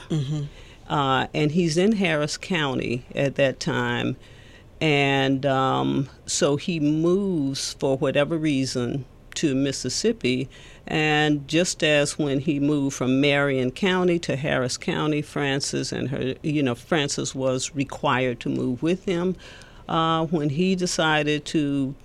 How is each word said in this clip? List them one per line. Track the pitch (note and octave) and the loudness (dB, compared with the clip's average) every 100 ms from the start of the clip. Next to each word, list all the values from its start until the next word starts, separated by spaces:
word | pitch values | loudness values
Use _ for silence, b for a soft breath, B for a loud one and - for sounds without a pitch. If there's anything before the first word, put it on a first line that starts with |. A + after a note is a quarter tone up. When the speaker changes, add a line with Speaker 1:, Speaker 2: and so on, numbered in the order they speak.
| - | -4
Speaker 1:
Mm-hmm. | D#3+ C3+ D3+ C#3+ B B B - | -4 -2 -4 -6 B B B -4
Speaker 2:
Uh, | D3+ C3+ C3 - | -2 2 2 0
and | - D3+ | 0 0
he's | D#3+ E3+ D#3 | 2 2 2
in | G3 | 2
Harris | G#3+ F#3 D#3 D3 - | 2 2 0 -2 -4
County | - F3+ C#3+ B2+ A2+ B2 - | -4 -2 0 -2 -2 -4 -6
at | - C#3 B2+ | -2 -2 2
that | C#3 B2+ | 0 0
time. | - B2 B2 A#2+ A#2+ C3 B B B B B - | -2 -2 0 0 -2 -4 B B B B B -4
And, | D#3+ C#3+ C#3 C#3 C3+ C3+ C#3 | 0 2 4 2 2 0 2
um, | C3+ C3 C3 C3+ C#3 C#3+ - - | 2 2 2 0 0 -2 -8 -6
so | - D#3+ C#3+ | 0 2 2
he | - E3 | -2 0
moves | D3 D#3 E3 F#3 G3 E3+ C#3 C3+ - | 0 2 2 2 0 0 -2 -4 -8
for | - C#3+ C3+ | -4 -2 0
whatever | C#3 C3+ D3 E3 | 2 2 0 0
reason | D#3 C3+ C3 C3 A#2+ C#3 B2 - - - | 0 0 0 -2 -2 -4 -8 -16 -14 -2
to | D#3+ | 0
Mississippi. | C3 C#3 C3+ C3 - G#3+ A3 B2 B2+ C3+ B B B - | 2 0 -2 -4 -2 -2 0 0 0 -4 B B B -4
And | D#3+ D3+ D3+ D3+ D3 C#3 | 0 2 4 4 2 2
just | D#3 F#3 - | 2 2 0
as | D#3+ D3 C#3+ - | 2 4 2 0
when | D3+ C#3 | 0 0
he | C3+ C#3+ | 0 0
moved | C#3+ D3 C#3 - | 2 2 0 0
from | B2+ C3 | 0 2
Marion | C#3+ C#3+ C#3+ C3 B2+ | 4 4 2 2 -2
County | - G3 F#3 F3+ E3+ | 0 0 2 2 2
to | - C3+ | 0 -4
Harris | D3 C#3 B2 - | 0 0 0 -4
County, | - D#3 D#3 D3+ | -4 -2 0 -2
Frances | C#3+ D3 C#3+ C3+ - C#3 C3 | -4 -4 -2 0 -2 -4 -4
and | - B2 | -4 -4
her, | C3+ C3 - | -4 -4 -4
you | D#3+ D3+ | -2 0
know, | C3+ A#2+ | 0 -2
Frances | - E3 C#3+ - C#3 C3+ | -2 0 0 -2 -6 -2
was | C3 C3 - C#3+ | -2 -2 -4 -4
required | C3+ - D3 B2 C3 A#2+ | -6 -2 0 2 2 -2
to | D3 | -4
move | C3 B2+ B2 | -2 -2 -2
with | D#3 F3+ | -2 -2
him. | - E3+ F3+ F#3 B B B B - | -2 -2 -2 -4 B B B B -4
Uh, | E3 D#3+ E3 D#3 | 0 2 2 0
when | E3+ D3 | 0 0
he | C#3 F#3 | 0 2
decided | F#3 F3 - D#3 D3+ D3 D3+ - | 2 0 0 2 2 2 0 0
to | E3 C#3+ C#3 C3+ D3 | -2 0 0 -2 -6